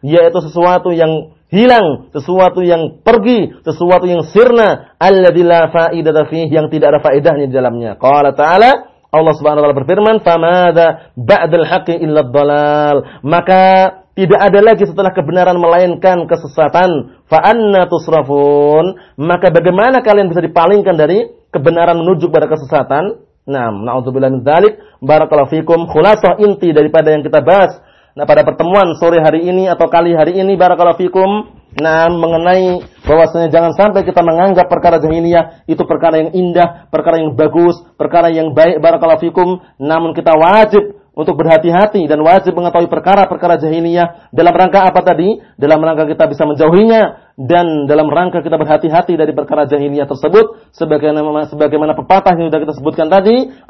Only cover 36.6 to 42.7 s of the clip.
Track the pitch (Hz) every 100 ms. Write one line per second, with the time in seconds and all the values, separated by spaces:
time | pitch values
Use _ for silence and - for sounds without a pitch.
36.6 | 170 - - 156 165 160 156 127 151 156
37.6 | 175 170 - - 151 170 170 160 160 151
38.6 | 165 156 165 170 165 156 170 185 175 180
39.6 | _ - 139 160 165 147 165 156 170 214
40.6 | 214 202 - - _ - 160 151 165 156
41.6 | 170 175 208 208 151 151 156 190 185 175
42.6 | 175